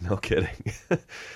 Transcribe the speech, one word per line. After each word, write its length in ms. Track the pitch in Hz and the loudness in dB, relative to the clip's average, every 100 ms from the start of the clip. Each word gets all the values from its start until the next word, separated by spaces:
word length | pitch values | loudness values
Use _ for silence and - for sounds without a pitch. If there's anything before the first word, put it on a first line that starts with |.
No 160 | 90 98 | 0 0
kidding. 320 | - 92 90 - - - - | 2 2 2 -2 -6 -4 0
<laughs> 80 | 165 - - - | 0 0 -14 -12